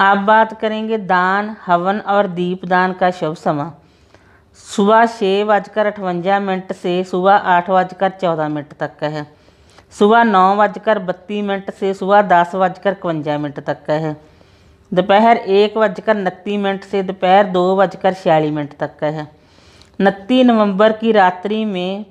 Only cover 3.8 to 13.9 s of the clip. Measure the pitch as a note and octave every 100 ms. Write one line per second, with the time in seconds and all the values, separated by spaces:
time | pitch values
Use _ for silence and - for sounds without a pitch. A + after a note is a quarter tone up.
3.8 | _ _ _ _ _ _ _ _ - -
4.8 | G3+ A3 A#3 - G3 G3 G#3+ G3+ G3 G#3+
5.8 | G#3 G#3 F#3 F3 F3 G3+ G3 F#3 F#3 F#3
6.8 | F#3 F3+ F#3 F#3 F#3+ G3+ F#3 F3 F3 F#3
7.8 | F3+ - F#3+ F#3+ F3+ E3 D3+ D3+ C#3+ -
8.8 | D3 - D3+ D3+ D3 _ _ _ _ _
9.8 | _ - G#3 A#3 A#3 F#3+ F#3 G3+ G#3 F#3+
10.8 | A3 G#3 F#3 F3+ - G#3 G3+ G3 G3 -
11.8 | G3 F#3+ F#3+ G3+ G3 F3 F3 F#3+ F#3 F3
12.8 | G3+ F#3+ F3 D#3+ D3+ D3 D3 C#3+ D3 C#3+
13.8 | -